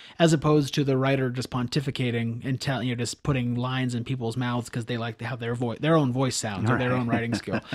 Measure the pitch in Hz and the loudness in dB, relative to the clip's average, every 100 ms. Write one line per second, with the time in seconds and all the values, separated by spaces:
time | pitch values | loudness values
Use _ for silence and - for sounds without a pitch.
0 | - - 170 156 151 151 139 - 139 131 | -8 4 6 6 4 4 4 0 2 2
1 | 131 139 131 123 - 131 120 151 135 120 | 2 2 0 -2 -4 -2 -2 -2 -2 -2
2 | 127 117 117 117 131 127 - 131 123 120 | 0 0 -2 -4 -4 -4 -2 -2 -2 -2
3 | 117 - - 135 120 120 127 131 127 120 | -4 -4 -2 0 0 -2 -2 -2 -2 -2
4 | 107 131 113 120 123 123 117 127 113 120 | -4 -4 -2 -2 -2 -2 -4 -6 -4 -4
5 | 117 113 117 120 117 120 123 110 147 165 | -4 -6 -8 -6 -4 -2 -2 -2 4 4
6 | 139 123 131 - 113 98 107 123 127 127 | 4 2 0 -2 -4 -2 2 2 2 0
7 | 120 117 117 117 - 104 - | 0 0 0 -4 -2 -6 -4